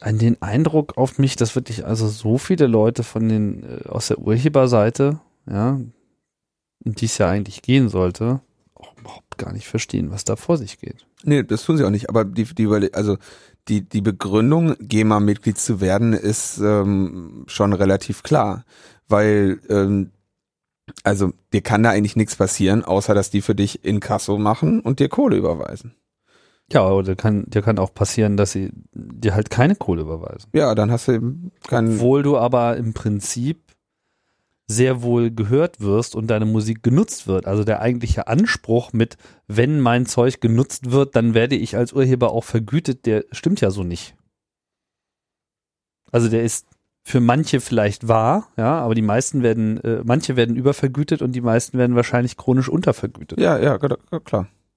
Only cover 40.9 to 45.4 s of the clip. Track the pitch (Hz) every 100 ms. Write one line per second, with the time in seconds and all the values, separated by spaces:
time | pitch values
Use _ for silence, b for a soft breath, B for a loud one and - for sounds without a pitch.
40.9 | 135 139 120 117 113 120 135 113 101 120
41.9 | 139 131 123 120 117 - 117 107 151 -
42.9 | 127 117 107 - - 165 202 98 98 87
43.9 | 87 - _ _ _ _ _ _ _ _
44.9 | _ _ _ _ _